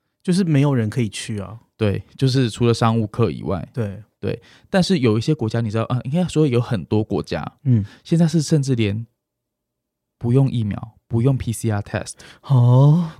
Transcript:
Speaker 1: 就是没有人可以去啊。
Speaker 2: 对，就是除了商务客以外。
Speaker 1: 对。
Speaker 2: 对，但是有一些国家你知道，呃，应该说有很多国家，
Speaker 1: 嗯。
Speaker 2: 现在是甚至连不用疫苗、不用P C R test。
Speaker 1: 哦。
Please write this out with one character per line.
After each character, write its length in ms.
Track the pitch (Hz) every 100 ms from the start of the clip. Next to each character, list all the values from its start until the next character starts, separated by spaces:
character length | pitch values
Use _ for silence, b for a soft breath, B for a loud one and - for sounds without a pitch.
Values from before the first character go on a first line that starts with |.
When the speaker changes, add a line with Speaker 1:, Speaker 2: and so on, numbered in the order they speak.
| _ _
Speaker 1:
就 80 | -
是 120 | 180
没 180 | 170 143
有 120 | 143
人 160 | 127 107
可 120 | 127
以 80 | 107
去 300 | - - 107
啊。 200 | 92 113 _ _
Speaker 2:
对， 280 | 107 104 - -
就 100 | 135
是 220 | 131 120
除 160 | - 117
了 80 |
商 240 | 117 117 113
务 80 | 107
客 240 | - 107
以 140 | 62
外。 240 | 67 90 -
Speaker 1:
对。 280 | - 104 95 - _
Speaker 2:
对， 220 | 104 - b b b
但 140 | 190
是 160 | 175 170
有 160 | 120 107
一 60 |
些 120 | 151
国 140 | 151 110
家 140 | 117
你 80 | 113
知 80 | 110
道， 60 |
呃， 180 | 113 123
应 80 | 127
该 140 | 165 180
说 200 | 156 151
有 120 | 117
很 240 | 120 107 69
多 180 | 107
国 180 | 110 90
家， 240 | - 82 - - 135
Speaker 1:
嗯。 200 | 113 98 B
Speaker 2:
现 140 | - 165
在 100 | 165
是 140 | 170
甚 220 | 147 156
至 100 | 135
连 320 | 120 104 110 117 _ _ _ _ _ _ _ _ _ _ _
不 160 | 117
用 160 | 131 135
疫 140 | 123
苗、 320 | 107 - - _ _
不 140 | 113
用 160 | 131 131
P 160 | 120
C 160 | 107 113
R 100 | 104
test。 320 | - 104 - - B B
Speaker 1:
哦。 680 | - 131 120 127 143 165 165 -